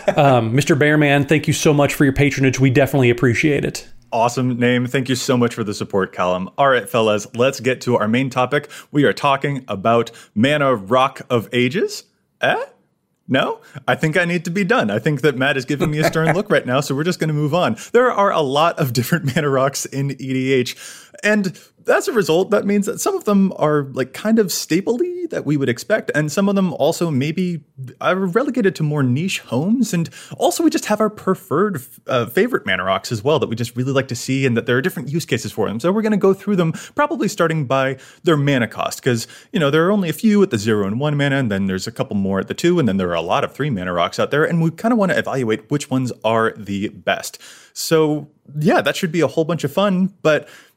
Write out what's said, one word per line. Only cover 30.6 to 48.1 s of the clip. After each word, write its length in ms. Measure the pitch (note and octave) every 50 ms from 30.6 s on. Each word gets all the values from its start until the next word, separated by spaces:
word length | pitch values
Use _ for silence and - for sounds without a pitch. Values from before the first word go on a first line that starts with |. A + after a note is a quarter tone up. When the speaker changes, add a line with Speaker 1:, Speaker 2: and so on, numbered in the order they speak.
| E4+
Speaker 2:
we 60 | D4+
just 160 | D#4+ D4 -
have 140 | - G#3+ -
our 80 | A3 G#3+
preferred, 720 | G#3+ - - F#3+ F#3+ - - - C3 D#3 G3+ G#3+ F#3+ C3+ - - - - _ -
uh, 180 | C3 B2 A#2
favorite 400 | A#2 - F3+ G#3 B3 - - -
mana 160 | G#2+ F#2 F#2 F#2
rocks 300 | F#2+ F#2+ F#2+ - - B2
as 100 | G#2 G2
well 160 | C#3+ D#3+ -
that 100 | G#3 -
we 60 | A#2+
just 220 | A2+ A#2+ A#2+ -
really 160 | A#2+ B2+ C3+ C3
like 160 | C3+ C3 C3
to 80 | A#2+
see, 280 | - - - C3 C3+ C3+
and 120 | C3 A#2
that 100 | A2+ A2
there 100 | - A#2+
are 60 | C3 C#3
different 260 | F#3 F#3 F3 B2 -
use 160 | C#3+ E3+ -
cases 280 | - B2+ A2+ - G#2 -
for 160 | - G#2 G2
them. 100 | G2+ A#2
So 140 | - E3+ F#3+
we're 100 | A3 G#3
gonna 140 | A3 G#3+
go 180 | F#3+ F3 F#3+ F#3+
through 220 | F#3+ - G#3 G#3
them, 160 | F3+ F3 E3 - - - - -
probably 320 | - D4 D4 E4+ A#3 A#3+ G3
starting 380 | - - E3+ E3 D#3+ D#3+ C#3+
by 320 | A2+ C3+ C3+ C3 C3+ C3+ C3 - - - _ -
their 120 | F3 D#3+
mana 300 | D3 C#3 C#3+ C#3+ B2+ A#2
cost, 340 | G2+ - - - - - -
'cause, 280 | - C3+ A#2+ A2+ - - - - - _ -
you 80 | G3+
know, 100 | D3+ C#3
there 160 | D3 D#3 E3
are 60 | F#3 G#3
only 160 | G#3 F#3 D#3+
a 40 | D#3
few 300 | - - A3 G#3 G3+ F#3+
at 80 | G3
the 80 | - G#2+
zero 300 | G#2 A2+ A2 G#2 G2 F#2+
and 100 | G#2+ B2+
one 180 | C#3+ D3+ D3
mana, 200 | C#3+ C#3+ C#3+ C3+
and 160 | C#3 C3+ G#2+ G2+
then 140 | F#2+ G2
there's 200 | F#2+ F#2 F#2 -
a 60 | A2+ -
couple 240 | - C3 - G#2+
more 240 | G2+ G2 F#2+ G2 F#2+
at 80 | G2 -
the 60 | -
two, 260 | - - E3+ F3+ E3+
and 80 | C#3+ G#2+
then 80 | F#2+
there 140 | G2 F#2 F2
are 40 | E2+
a 80 | E2 E2
lot 220 | F2 G#2+ C#3 A#2+
of 100 | - -
three 160 | - C3+ D3+
mana 220 | B2 F2+ F2+ F#2 F2
rocks 260 | F2 F2 - - -
out 140 | G#2+ - -
there, 120 | C#3+ D#3
and 160 | - E3+ E3
we 120 | D#3+ E3 E3
kinda 240 | - - A#3 B3
wanna 180 | A3 G3 F3+ C#3
evaluate 560 | A2 A2 G2+ A2+ C#3 B2 A2 A2 A2 - _
which 180 | D3 C#3+ - -
ones 240 | B2+ C3 B2+ A#2+ - - -
are 280 | - - A2+ A2 A2 -
the 320 | A2+ G#2 F#2+ G2+ G2 G2+ G2+
best. 500 | - F2+ - G2+ F#2 - - - - - - - - - - _ _
So, 520 | - - - E3 D#3+ D#3 D3+